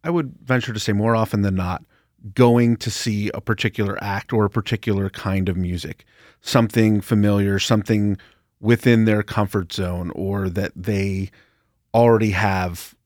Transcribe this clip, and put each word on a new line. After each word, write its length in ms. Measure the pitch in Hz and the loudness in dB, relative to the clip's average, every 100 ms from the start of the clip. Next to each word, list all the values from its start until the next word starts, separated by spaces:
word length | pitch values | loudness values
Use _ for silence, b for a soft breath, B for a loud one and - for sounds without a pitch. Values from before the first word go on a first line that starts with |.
I 80 | 160 | -2
would 240 | 170 135 - | -2 -4 -10
venture 300 | 123 127 120 | -2 -2 -2
to 80 | 107 | -6
say 120 | - | -2
more 220 | 101 110 113 | 0 2 0
often 260 | 110 104 | 0 0
than 120 | 101 | 0
not, 300 | 92 90 90 - _ _ _ 104 | 0 -2 -6 -10 _ _ _ -8
going 420 | 95 123 120 120 110 | 2 4 6 4 2
to 140 | - | -4
see 400 | - - 104 104 | -6 -4 -2 -4
a 60 | - | -6
particular 640 | - 110 110 - 101 98 | -4 -2 -2 -2 -4 -4
act 300 | 101 101 - | -4 -6 -2
or 120 | 113 | 0
a 60 | 101 | 0
particular 600 | 113 - 110 - 98 95 | -2 -4 -4 -2 -2 -2
kind 380 | - 95 95 92 | -4 -4 -2 -2
of 80 | 90 | -2
music, 480 | 87 87 - - _ b b b | -4 -4 -8 -16 _ b b b
something 600 | - 123 113 120 110 104 | -2 2 2 2 2 2
familiar, 580 | - 107 104 101 98 98 | 0 2 2 2 0 -2
something 580 | - 110 101 107 104 98 b b b _ | 0 0 2 0 0 -4 b b b _
within 440 | 107 117 127 117 | 0 2 4 4
their 180 | 110 107 | 4 2
comfort 500 | 101 - 101 104 87 | 0 -2 -2 -2 -4
zone, 380 | - 90 90 87 | -6 -4 -4 -6
or 340 | - 98 101 95 | -6 -4 -4 -4
that 240 | 90 95 | -4 -6
they 560 | - 95 101 98 95 95 b b b b b _ | -6 -4 -2 -2 -4 -6 b b b b b _
already 380 | 113 120 113 110 | 4 6 6 2
have 640 | 92 107 95 90 87 - _ | 0 0 0 -2 -6 -16 _